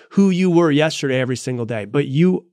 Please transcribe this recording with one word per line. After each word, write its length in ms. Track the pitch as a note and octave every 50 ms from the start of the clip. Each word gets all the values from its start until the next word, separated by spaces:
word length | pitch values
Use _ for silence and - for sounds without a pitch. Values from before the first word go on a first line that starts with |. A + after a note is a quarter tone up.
| - _ -
who 180 | - G3 G3
you 180 | F#3 F3 F#3 F#3
were 220 | E3+ E3+ E3+ D#3+
yesterday 480 | C#3+ C#3+ D3+ D#3+ - - - C#3 B2+ C3
every 160 | C3 B2 B2+
single 320 | A#2 - C#3 B2+ A#2+ A#2
day, 180 | A2 A#2+ A2 G2+
but 200 | G2+ A#2 C#3+ C#3+
you 400 | C3+ C3 D3 E3+ F#3 F#3 F#3 - _